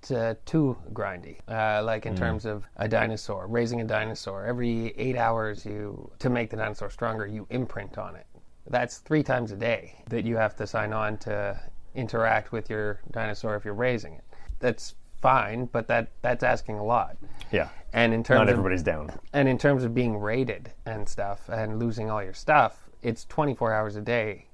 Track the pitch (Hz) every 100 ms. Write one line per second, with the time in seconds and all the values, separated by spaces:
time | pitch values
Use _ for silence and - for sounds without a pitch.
0 | - 123 113 110 - 160 143 123 - 104
1 | 101 92 85 - - 113 110 107 110 110
2 | 110 92 117 110 107 104 101 - 107 113
3 | 113 110 - 101 92 117 117 120 110 107
4 | 110 110 - 98 101 120 120 113 113 -
5 | 131 123 113 113 110 101 107 104 104 -
6 | - - 135 123 113 107 110 104 101 -
7 | 120 110 101 107 101 123 123 - 98 -
8 | 98 85 - - - - - 123 123 -
9 | - 156 139 127 117 98 113 110 - -
10 | - 117 110 113 110 - 107 113 107 107
11 | 107 107 - 104 101 101 - - - -
12 | 117 113 113 113 104 117 101 107 104 101
13 | - - 110 104 113 104 110 104 127 120
14 | 87 78 - - - - 123 110 - -
15 | - - 131 131 104 113 123 120 113 117
16 | 113 - 127 120 127 117 - 104 104 120
17 | 82 - - - - 98 78 - - 117
18 | 117 113 113 127 104 98 95 92 80 78
19 | 76 - - 143 139 123 147 139 123 117
20 | 120 104 104 117 127 92 - - - 110
21 | 104 - 101 101 - 113 110 110 117 110
22 | 110 107 98 95 - 151 113 - - -
23 | 120 113 - - 147 127 117 110 107 104
24 | 104 120 107 92 -